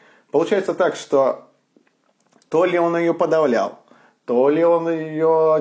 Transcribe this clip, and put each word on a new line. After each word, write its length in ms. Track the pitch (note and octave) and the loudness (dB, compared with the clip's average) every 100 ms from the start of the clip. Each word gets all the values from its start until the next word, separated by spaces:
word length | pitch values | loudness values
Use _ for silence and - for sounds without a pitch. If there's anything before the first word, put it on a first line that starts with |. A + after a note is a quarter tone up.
| _ _ _ | _ _ _
Получается 420 | C#3+ E3 G3+ F#3+ E3 | -2 0 -2 -2 -2
так, 200 | E3+ - | -2 -2
что 520 | - C#3 C3 - - _ _ _ _ _ _ _ _ _ - | -2 0 0 -2 -10 _ _ _ _ _ _ _ _ _ -6
то 160 | D#3 F3+ | -2 0
ли 120 | F3 | 0
он 160 | E3+ E3+ | -2 0
её 160 | E3+ | -2
подавлял, 680 | E3+ E3+ D#3+ D3 A2+ G2+ - _ _ _ _ - | 0 0 2 2 0 -2 -8 _ _ _ _ -4
то 240 | A#2+ C#3 | 0 2
ли 140 | D#3 | 2
он 240 | E3+ E3+ E3 | 2 2 0
её 680 | D#3+ D#3+ D#3 D#3+ D#3+ D#3+ D#3 | -6 -6 -2 0 2 2 0